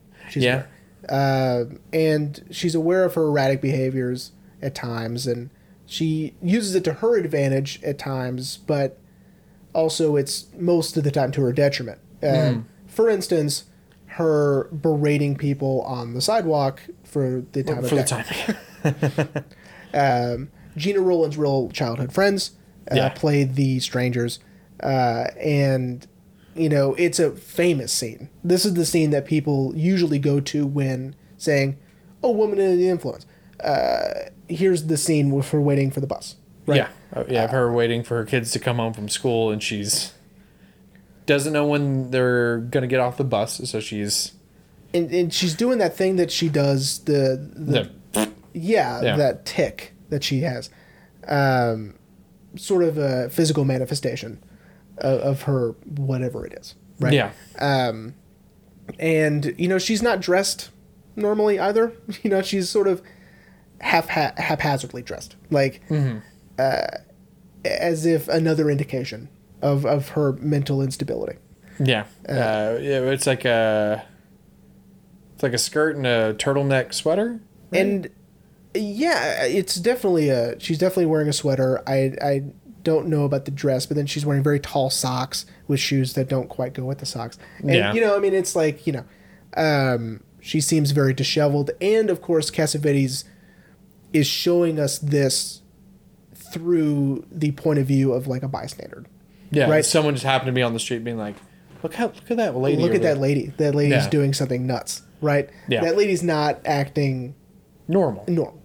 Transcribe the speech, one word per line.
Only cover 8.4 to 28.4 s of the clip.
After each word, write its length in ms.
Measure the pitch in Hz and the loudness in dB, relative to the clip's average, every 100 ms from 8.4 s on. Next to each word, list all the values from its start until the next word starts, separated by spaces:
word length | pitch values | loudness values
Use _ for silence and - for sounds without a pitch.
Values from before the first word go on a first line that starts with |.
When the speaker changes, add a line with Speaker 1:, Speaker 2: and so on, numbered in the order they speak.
| 131 - - | -10 -10 -4
Speaker 1:
but 320 | 143 135 - - - - - _ - - | -2 -2 -6 -20 -20 -20 -20 _ -20 -8
also 420 | - 160 156 160 147 | -2 0 0 0 2
it's 300 | 139 - - - | -2 -6 -10 -4
most 380 | 175 175 160 160 | 0 2 0 -2
of 80 | |
the 80 | 143 | 0
time 200 | 143 131 | 0 0
to 80 | 139 | 0
her 100 | 127 | 0
detriment. 480 | 139 143 - 117 - - - | 2 2 0 -8 -12 -20 -6
Um, 80 | 151 | 0
Speaker 2:
Mm. 340 | 131 123 117 110 - - | 2 2 0 -6 -16 -8
Speaker 1:
for 220 | - 226 | 0 2
instance, 560 | 202 185 170 147 - - _ _ - - | 2 0 0 0 -4 -10 _ _ -20 -14
her 640 | - 165 151 147 135 - | -2 2 4 4 2 -2
berating 640 | 160 165 151 147 147 143 139 | -2 0 2 2 2 0 0
people 460 | 143 143 135 131 | -2 0 0 -2
on 320 | - 127 120 | -4 -6 -8
the 80 | 120 | -4
sidewalk 600 | - 226 170 147 135 135 - - | 0 0 2 2 2 -2 -14 -20
for 400 | - 151 131 127 127 | -8 -2 -2 -2 -4
the 120 | 139 | -4
time 200 | 127 120 | -4 -2
Speaker 2:
For 160 | 123 143 | 0 0
Speaker 1:
of 80 | 131 | 0
Speaker 2:
the 160 | 120 - - - 214 - - | -2 -4 -6 -6 -6 -10 -4
Speaker 1:
day. 100 | 151 | -2
Speaker 2:
time. 500 | 139 147 - 143 143 - | 0 -2 -2 -4 -6 -12
<laughs> 60 | - - - - | -20 -20 -20 -6
Speaker 1:
Um, 560 | 147 139 127 123 120 139 - - 156 | 0 2 2 0 -4 -10 -16 -16 -6
Gina 240 | 175 202 | -2 2
Rowland's 360 | 185 170 156 147 | 2 2 0 0
real 320 | 147 135 120 | 0 0 -2
childhood 420 | - 123 120 131 | -4 -4 -4 -4
friends, 380 | 190 202 196 - - - - - | 0 2 2 -4 -12 -20 -16 -2
uh, 40 | 127 | 2
Speaker 2:
Yeah. 140 | 131 | 2
Speaker 1:
play 340 | - 156 143 | 0 0 2
the 360 | 135 131 135 127 | 2 0 0 0
strangers. 600 | - 123 123 120 120 - - - - - | -2 -2 -2 -2 -4 -6 -16 -20 -20 -8
Uh, 460 | - 131 123 117 - - | -2 0 2 0 -4 -4
and, 680 | 156 143 139 131 127 123 - _ _ - - 165 | -2 2 2 0 -2 -8 -14 _ _ -20 -12 -2
you 120 | 160 | 0
know, 280 | 147 139 131 | 2 2 2
it's 220 | 175 175 | 0 2
a 100 | 156 | 0
famous 600 | - - - 175 147 120 | 0 -8 0 2 2 -2
scene. 380 | - 117 110 - - | -4 -4 -10 -18 -6